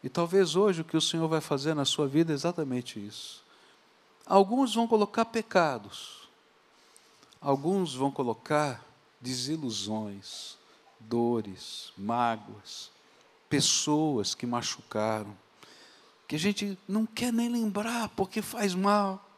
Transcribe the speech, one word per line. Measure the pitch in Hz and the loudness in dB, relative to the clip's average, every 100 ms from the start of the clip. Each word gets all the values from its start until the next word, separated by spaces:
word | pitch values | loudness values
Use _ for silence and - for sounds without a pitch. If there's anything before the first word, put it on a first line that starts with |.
E | 131 | -4
talvez | - 170 190 180 165 | -2 2 4 4 4
hoje | 208 165 | 4 2
o | |
que | 160 160 | 0 0
o | |
Senhor | - 165 160 | 2 0 2
vai | 160 | 0
fazer | - 143 147 | 0 -2 0
na | 151 | 0
sua | 135 - 143 | 0 0 2
vida | 147 165 | 4 2
é | |
exatamente | 143 170 175 143 123 123 110 | 2 -2 -2 -2 -4 -6 -10
isso. | 101 - - - _ - - _ _ _ _ _ - | -12 -12 -14 -16 _ -20 -20 _ _ _ _ _ 4
Alguns | 196 196 247 262 | 6 6 4 2
vão | 214 233 | 2 4
colocar | 220 208 - 226 | 4 4 2 0
pecados, | 233 214 190 160 123 101 - - - - _ _ _ _ _ _ - _ _ - _ | -2 2 2 2 0 -10 -16 -16 -18 -20 _ _ _ _ _ _ -20 _ _ -20 _
alguns | 143 139 151 196 175 | -2 0 2 0 0
vão | 127 139 | -2 -2
colocar | 135 123 110 - 151 147 120 - _ _ _ | 0 -4 -4 -2 0 0 -4 -14 _ _ _
desilusões, | 120 127 127 160 135 104 101 110 104 101 - - - - _ - _ _ | -8 -6 -4 -4 -4 -6 -4 -4 -6 -10 -14 -14 -14 -16 _ -20 _ _
dores, | 110 117 120 120 98 90 - - - - | -4 0 2 0 -4 -12 -14 -14 -14 -8
mágoas, | 101 117 120 110 104 104 - - - _ _ _ _ _ _ | -4 0 2 0 -8 -18 -14 -16 -16 _ _ _ _ _ _
pessoas | 143 - - - 151 156 131 101 | 2 4 2 2 2 2 0 -2
que | - 120 | -4 -2
machucaram, | 120 117 - - 107 110 110 104 98 _ _ - - - - - _ - | -2 -4 -8 -6 -2 0 0 -4 -14 _ _ -20 -20 -20 -20 -20 _ -6
que | 151 | -2
a | |
gente | 190 202 202 185 - | 0 0 -4 -8 -4
não | 202 220 | -2 -2
quer | 220 247 | -2 0
nem | 233 240 | 2 0
lembrar | 240 214 196 220 240 220 | 0 0 -2 -2 -2 -4
porque | - 190 220 | -2 -2 -2
faz | 208 - 202 | -6 -2 0
mal. | 180 196 208 196 190 - | 2 4 4 2 -4 -14